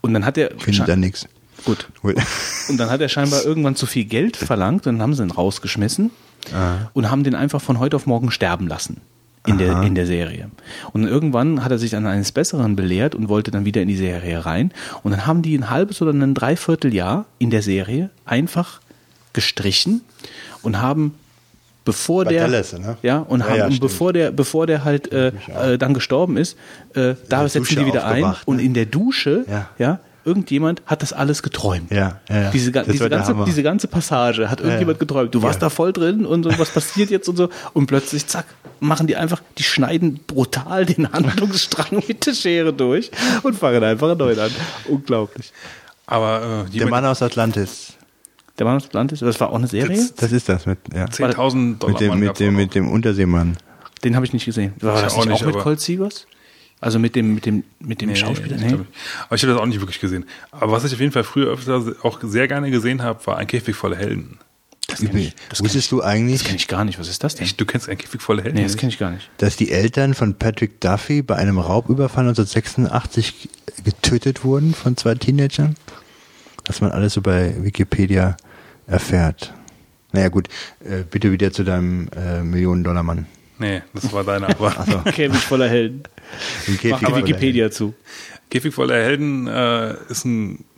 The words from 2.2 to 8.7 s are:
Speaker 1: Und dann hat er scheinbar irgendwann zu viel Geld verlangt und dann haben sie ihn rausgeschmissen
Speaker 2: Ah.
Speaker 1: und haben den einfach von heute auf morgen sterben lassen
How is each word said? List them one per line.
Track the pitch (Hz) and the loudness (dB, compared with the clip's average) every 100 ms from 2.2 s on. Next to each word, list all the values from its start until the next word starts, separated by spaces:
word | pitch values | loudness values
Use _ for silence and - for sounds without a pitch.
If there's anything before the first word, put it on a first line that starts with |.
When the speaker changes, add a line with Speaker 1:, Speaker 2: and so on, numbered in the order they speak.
| 113 - - - - | -2 -4 -6 -8 -4
Speaker 1:
Und | 135 | -2
dann | 117 | 0
hat | 131 | 0
er | 147 | 0
scheinbar | - 139 143 | 0 2 2
irgendwann | 131 160 147 135 | 0 2 0 0
zu | 127 | -2
viel | 131 | -2
Geld | 107 113 196 - | -2 0 0 -2
verlangt | - 113 95 175 - | -2 2 2 2 0
und | 113 | 0
dann | |
haben | 110 | 0
sie | 143 | 0
ihn | 98 | 0
rausgeschmissen | 85 90 - 95 - 104 - 214 - - _ - | 0 0 0 -6 -2 -2 2 -2 -2 -20 _ -8
Speaker 2:
Ah. | - 92 90 110 | -2 0 0 -4
Speaker 1:
und | - 110 | -2 0
haben | 135 | 2
den | 139 | 0
einfach | 123 143 143 | 0 0 -2
von | - 120 | 0 0
heute | 131 147 | 2 0
auf | - | 0
morgen | 117 120 | 0 0
sterben | - 95 85 | 0 0 0
lassen | 90 | -4